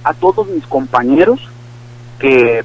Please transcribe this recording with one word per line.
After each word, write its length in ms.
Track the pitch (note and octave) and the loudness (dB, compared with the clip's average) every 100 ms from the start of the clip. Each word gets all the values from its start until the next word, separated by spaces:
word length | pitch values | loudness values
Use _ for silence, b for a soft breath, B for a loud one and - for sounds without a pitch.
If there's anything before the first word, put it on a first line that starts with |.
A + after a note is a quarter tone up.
a 100 | D3 | -6
todos 340 | - F#3 F#3+ G3 | 0 0 0 -4
mis 180 | E3 - | -6 -4
compañeros 720 | C3+ C3 B2 B2 D3 G3 C4 - - - - - - - - | -6 -2 -2 0 2 2 0 -6 -20 -20 -20 -20 -20 -20 -4
que 440 | C3+ B2+ A#2 A#2 | 2 2 2 0